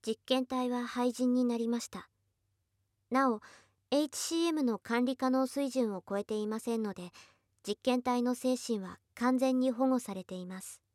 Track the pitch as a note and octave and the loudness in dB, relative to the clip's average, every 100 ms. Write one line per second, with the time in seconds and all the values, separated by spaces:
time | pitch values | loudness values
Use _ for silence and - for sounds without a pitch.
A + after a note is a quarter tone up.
0 | - A3 - B3+ B3+ B3+ B3 B3 A#3+ B3 | -4 -6 0 0 0 -2 -2 -2 -4 0
1 | B3 A#3 B3+ B3 B3 A#3 A#3 A#3 - F#3 | 0 2 2 2 2 0 0 -2 -4 -12
2 | - _ _ _ _ _ _ _ _ _ | -16 _ _ _ _ _ _ _ _ _
3 | _ B3+ C4+ G#3+ - - _ _ _ C#4 | _ 2 4 2 -6 -20 _ _ _ 0
4 | D4+ - - E4 E4+ D#4 B3+ G#3+ - A#3+ | 2 -4 -2 0 2 2 0 0 -2 0
5 | B3 C4 C4 C4 C4 C#4 C#4 B3+ A3+ F#3+ | 0 0 2 2 2 0 -2 0 0 -2
6 | - G3+ G3+ G#3+ G#3+ A3 A#3+ A3+ G#3+ F#3 | -4 -6 -2 -4 -4 -4 -2 -2 -2 -6
7 | F3+ - - _ _ _ - G#3 - B3 | -12 -16 -20 _ _ _ -8 -2 0 0
8 | B3 B3 A#3+ B3 B3+ B3+ - A3 F#3 F3 | 2 0 0 0 0 -2 -2 -4 -4 -14
9 | _ - A#3+ B3+ C4 B3+ B3+ A#3 C4 B3+ | _ -2 2 4 4 4 2 2 2 2
10 | A3+ F#3+ F3+ F#3 F3+ F#3 - - _ | -2 -10 -8 -10 -8 -12 -12 -18 _